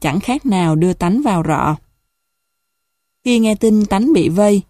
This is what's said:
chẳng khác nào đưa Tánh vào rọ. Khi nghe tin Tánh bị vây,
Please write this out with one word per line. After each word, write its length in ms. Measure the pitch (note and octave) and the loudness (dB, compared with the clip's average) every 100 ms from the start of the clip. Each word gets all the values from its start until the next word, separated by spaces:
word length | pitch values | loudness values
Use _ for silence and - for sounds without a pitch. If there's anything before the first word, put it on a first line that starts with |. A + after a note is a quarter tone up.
chẳng 180 | D3+ E3+ | -4 -4
khác 260 | - C#4+ C4 | -4 -4 -2
nào 300 | F#3+ E3+ D#3 | 0 0 0
đưa 180 | F3+ | 0
Tánh 280 | F3+ F3 A3+ | -2 -2 -2
vào 220 | D4 F3+ D3+ | -2 -2 -2
rọ. 300 | D3 C#3+ D3+ _ _ _ _ _ _ _ _ _ _ _ _ _ _ | -2 -2 -4 _ _ _ _ _ _ _ _ _ _ _ _ _ _
Khi 160 | B3 A#3 | -2 0
nghe 160 | A3 G#3+ | 0 0
tin 300 | A3+ G#3+ G3+ | 2 2 0
Tánh 280 | G3 C4 | 0 2
bị 160 | C4 D#3+ | 2 2
vây, 320 | F3 G#3 G3+ | 0 2 0